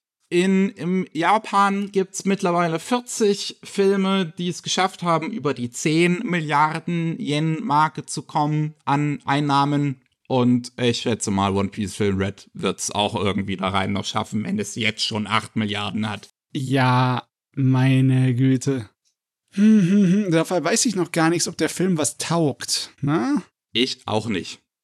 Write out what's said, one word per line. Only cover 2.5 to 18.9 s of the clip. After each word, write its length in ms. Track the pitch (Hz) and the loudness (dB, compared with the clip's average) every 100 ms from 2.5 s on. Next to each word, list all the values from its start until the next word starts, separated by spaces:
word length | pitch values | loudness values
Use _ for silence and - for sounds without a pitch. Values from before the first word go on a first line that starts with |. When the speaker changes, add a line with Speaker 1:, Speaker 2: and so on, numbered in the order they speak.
| 175 175 160 | 0 0 -2
Speaker 1:
vierzig 800 | - 247 247 - 214 202 - - | -2 -2 -2 -2 0 0 -4 -12
Filme, 680 | - - 196 196 190 196 175 - | -8 0 2 2 2 0 -2 -4
die 100 | 175 | -6
es 140 | - | -6
geschafft 400 | - - 190 - | -4 -2 -2 -2
haben, 280 | 175 160 160 | -2 0 -2
über 220 | - 143 | -4 -4
die 160 | 120 120 | -4 -6
zehn 500 | - 160 160 175 175 | -4 0 2 2 0
Milliarden 960 | - 175 151 143 156 160 - 170 165 - | -2 -4 0 0 0 -2 -4 -4 -4 -4
Yen-Marke 840 | - 147 160 160 - 147 156 - - | -4 -2 0 -2 0 2 2 -2 -10
zu 180 | - | -10
kommen 500 | - 156 147 151 151 - - | -4 -2 0 0 -2 -6 -2
an 340 | 143 147 143 - | 0 0 -4 -2
Einnahmen. 760 | 143 147 143 143 143 143 131 _ _ - | -2 2 2 2 0 0 -4 _ _ -4
Und 440 | 131 123 123 120 - | 2 4 2 0 -2
ich 240 | 123 117 | -2 0
schätze 280 | 123 110 - | -2 -2 -2
mal, 240 | 98 98 | 0 2
One 160 | 98 98 | 0 -2
Piece 240 | - 98 - | -4 -6 -2
Film 220 | 104 95 | 0 0
Red 320 | 98 - - | -2 -6 -16
wird's 360 | - 101 - - | -6 -4 -4 -4
auch 240 | 101 104 | -2 0
irgendwie 440 | 107 101 95 98 92 | 0 -2 -2 -4 -4
da 100 | 95 | -2
rein 220 | 98 95 | -2 -2
noch 120 | 98 95 | -4 -4
schaffen, 380 | 107 104 110 101 | -6 -4 -6 -4
wenn 120 | 104 | -6
es 160 | 101 - | -6 -4
jetzt 280 | 107 110 | -4 -2
schon 240 | - 107 101 | -4 -4 -2
acht 280 | 107 - 110 | -2 -2 -4
Milliarden 540 | 104 101 104 104 107 | -4 -4 -6 -6 -6
hat. 200 | 101 - _ _ | -8 -14 _ _
Speaker 2:
Ja, 720 | 151 127 135 127 127 127 123 - _ _ | -8 -2 2 4 4 2 -2 -6 _ _
meine 800 | - 131 127 131 131 131 131 127 | -2 2 4 4 4 4 4 2
Güte. 560 | 123 131 131 139 135 104 | 2 2 2 0 -4 -6